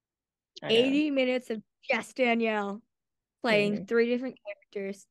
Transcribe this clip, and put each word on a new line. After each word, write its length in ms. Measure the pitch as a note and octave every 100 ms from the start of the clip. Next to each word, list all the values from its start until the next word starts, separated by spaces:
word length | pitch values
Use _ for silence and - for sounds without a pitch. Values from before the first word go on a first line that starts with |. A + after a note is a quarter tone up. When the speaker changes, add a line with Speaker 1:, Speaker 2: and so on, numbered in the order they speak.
| _ _ _ _ _ -
Speaker 1:
I 60 | -
know. 40 | A3+
Speaker 2:
Eighty 360 | C4 C#4+ D4+
minutes 400 | C4+ B3+ B3+ B3+
of 100 | A3+ - _ -
just 280 | A#3 - -
Danielle 680 | B3 A#3 A3+ G#3+ G3+ G#3 - _ _ _ _ _
playing 300 | A#3+ G#3 G#3 G#3
Speaker 1:
Mm-hmm. 100 | G3
Speaker 2:
three 240 | A#3 A#3
different 300 | B3 C4 -
characters 600 | G#3 G3+ _ G3+ G3 G3+ -